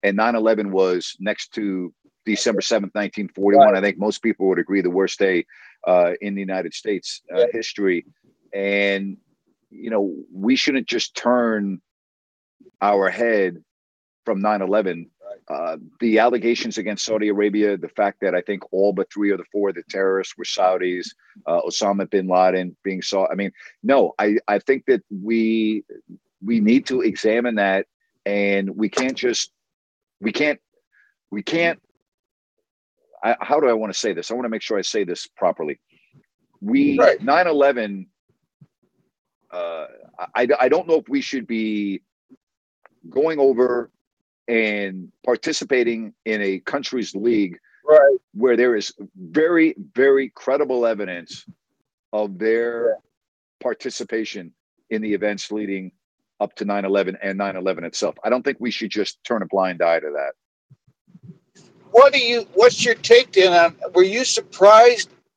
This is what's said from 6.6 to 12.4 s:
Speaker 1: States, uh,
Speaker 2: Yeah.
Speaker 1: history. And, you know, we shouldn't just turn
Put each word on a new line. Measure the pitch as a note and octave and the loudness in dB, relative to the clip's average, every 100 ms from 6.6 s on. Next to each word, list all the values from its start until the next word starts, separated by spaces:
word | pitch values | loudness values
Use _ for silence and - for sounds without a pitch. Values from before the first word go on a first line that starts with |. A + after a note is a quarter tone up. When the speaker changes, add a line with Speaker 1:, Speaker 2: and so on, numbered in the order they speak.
| E2 | -6
Speaker 1:
States, | - A2 F#2+ - - _ | -8 -6 -6 -6 -16 _
uh, | - | -2
Speaker 2:
Yeah. | A#2+ | 0
Speaker 1:
history. | A#2 - - F#2+ F2 - _ _ _ _ | -2 -8 -2 0 0 -4 _ _ _ _
And, | G2+ G2 G2+ G2+ G2 G2 G2 _ _ _ _ _ | -6 -2 0 0 -2 -6 -12 _ _ _ _ _
you | - A#2 | -16 -4
know, | A2 G2+ - - | -2 -2 -6 -16
we | F#2 G#2 C3 | -6 0 0
shouldn't | - C3+ - | 0 -2 -4
just | A#2 - - | -6 -6 -4
turn | A#2+ B2 A#2 G#2+ G2+ F#2 _ _ _ _ _ _ | 0 0 0 -2 -4 -6 _ _ _ _ _ _